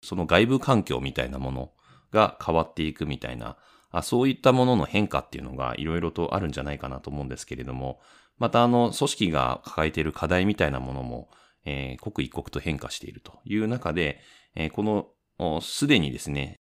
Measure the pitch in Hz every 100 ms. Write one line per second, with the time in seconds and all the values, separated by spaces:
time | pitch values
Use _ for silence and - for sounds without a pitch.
0 | - 92 82 85 113 131 - 123 90 64
1 | 67 64 64 65 65 65 64 _ _ -
2 | _ 107 104 - - 82 80 - 78 76
3 | 73 67 - 62 57 - _ _ _ 87
4 | - 120 135 131 - 127 127 120 71 -
5 | 104 69 - - 64 64 64 60 78 82
6 | 85 - 85 98 90 69 69 71 65 67
7 | - 71 69 64 - 65 64 64 65 62
8 | _ - _ _ 117 120 120 120 117 87
9 | 135 - 95 73 64 64 - - 78 78
10 | 78 - 80 90 95 104 78 67 64 65
11 | 62 60 60 _ _ _ - 69 65 64
12 | - - 92 - - - 85 71 - -
13 | - - - - - 104 110 123 85 80
14 | 78 - - - _ - 80 - 107 104
15 | - _ _ _ 85 78 - - 143 127
16 | 76 58 - 71 69 - _